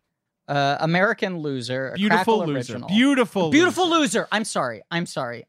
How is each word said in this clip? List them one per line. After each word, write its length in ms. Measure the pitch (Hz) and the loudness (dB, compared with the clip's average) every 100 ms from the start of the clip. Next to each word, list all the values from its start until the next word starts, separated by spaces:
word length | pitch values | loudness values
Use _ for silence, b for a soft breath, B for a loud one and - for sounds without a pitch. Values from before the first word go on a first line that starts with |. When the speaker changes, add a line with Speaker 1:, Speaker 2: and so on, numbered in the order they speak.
| _ _ _ _ - | _ _ _ _ -4
Speaker 1:
uh, 300 | 143 139 - | 0 0 0
American 580 | 160 175 208 220 202 175 | 0 2 2 0 -4 -4
Loser, 520 | 151 131 117 131 131 | -6 -6 -4 -6 -6
a 40 | |
Speaker 2:
Beautiful 440 | 180 208 175 190 214 | -2 2 2 4 2
Speaker 1:
Crackle 140 | 165 | 0
Speaker 2:
Loser. 200 | 139 123 | -4 -6
Speaker 1:
original. 160 | 117 120 | -8 -2
Speaker 2:
Beautiful 600 | 214 269 262 226 196 165 | 2 4 2 0 0 2
Speaker 1:
Beautiful 340 | 294 349 285 359 | 4 4 2 2
Speaker 2:
Loser. 120 | 330 | 2
Speaker 1:
Loser. 280 | 269 226 151 | 2 0 -2
I'm 120 | 208 | -4
sorry. 380 | 214 185 127 107 - | -4 -4 -4 -6 -8
I'm 160 | 170 170 | -6 -4
sorry. 400 | 156 123 117 | -6 -6 -8